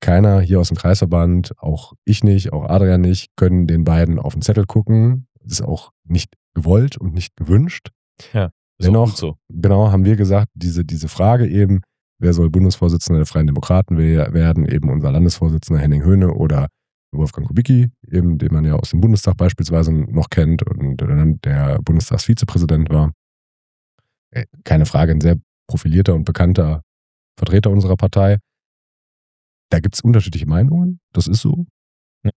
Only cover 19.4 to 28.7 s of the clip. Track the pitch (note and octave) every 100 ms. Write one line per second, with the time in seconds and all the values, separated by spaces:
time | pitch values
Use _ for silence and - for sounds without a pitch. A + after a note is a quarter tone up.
19.4 | F2+ - D#2 E2 D#2+ D#2 D2 D#2+ - -
20.4 | D#2 D#2+ - - C#2 C2 C2+ D2 D#2 D#2
21.4 | C#2+ C#2 C#2 C#2 G#2+ E2 - - - A#2
22.4 | G#2+ F2+ E2+ D#2 D#2 D2+ D#2 - _ _
23.4 | _ _ _ _ _ _ _ _ _ B2
24.4 | - - - D#2 - - E2 D#2 D#2 E2+
25.4 | - _ - - D#2+ E2+ F#2+ E2+ D2+ E2
26.4 | F2 F2+ D#2 D#2 - _ _ _ _ -
27.4 | - F#2+ G#2+ G2 F#2+ F#2 F#2+ G2+ G2 G#2
28.4 | _ _ _